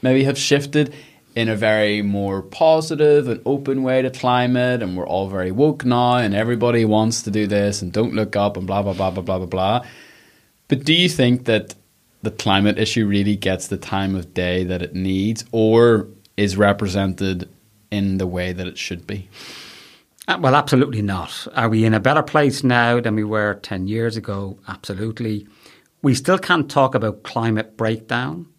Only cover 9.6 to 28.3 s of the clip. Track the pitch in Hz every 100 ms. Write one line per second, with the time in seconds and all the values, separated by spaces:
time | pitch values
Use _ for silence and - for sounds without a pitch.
9.6 | 95 120 - - - - _ _ _ _
10.6 | _ 131 143 165 180 156 123 123 123 110
11.6 | - - _ _ _ _ 113 - 107 98
12.6 | 104 107 110 - 104 101 101 101 95 92
13.6 | - 98 - 98 95 95 85 - 90 92
14.6 | 90 90 87 92 95 95 101 113 - 113
15.6 | 110 113 120 110 98 - _ - 101 92
16.6 | 101 101 101 95 95 90 98 92 90 _
17.6 | _ _ _ 104 98 95 92 90 90 90
18.6 | 90 - - 90 - 101 90 - - -
19.6 | - - - - _ _ - - 143 143
20.6 | 143 135 139 117 104 92 85 - - -
21.6 | 117 110 110 110 113 151 156 156 143 123
22.6 | 131 120 117 120 117 107 104 107 104 101
23.6 | - 98 95 110 117 113 104 98 98 95
24.6 | - - - 92 110 110 113 107 101 _
25.6 | - - _ _ 143 123 - 185 - 175
26.6 | 143 - 131 127 107 101 - 120 113 110
27.6 | 110 - 110 113 113 120 131